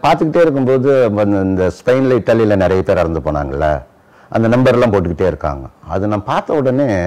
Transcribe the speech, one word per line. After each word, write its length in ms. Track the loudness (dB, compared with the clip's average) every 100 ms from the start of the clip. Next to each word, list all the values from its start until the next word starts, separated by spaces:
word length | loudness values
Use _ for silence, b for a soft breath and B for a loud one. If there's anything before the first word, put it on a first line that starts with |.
பாத்துக்கிட்டே 380 | -2 0 0 2
இருக்கும்போது 640 | 2 2 0 0 2 2
அந்த, 180 | 2 0
இந்த 440 | 0 0 0 0 -2
ஸ்பெயின்ல, 520 | -2 0 0 2 0
இத்தாலியில 380 | 2 2 2 2
நிறைய 260 | 2 2
பேர் 160 | 2 0
இறந்து 220 | 0 -2
போனாங்கல்ல, 600 | -4 -4 -4 -2 -2 -2 -6 _ b b b
அந்த 200 | -2 2
நம்பர்லாம் 440 | 2 2 4 2
போட்டுக்கிட்டே 340 | 0 -2 -2 -2
இருக்காங்க. 400 | -2 -6 -6 -12 -20 -8
அது 180 | -4 -2
நான் 180 | -4
பார்த்த 300 | -2 -4 -2
உடனே 320 | -2 0 0 0 0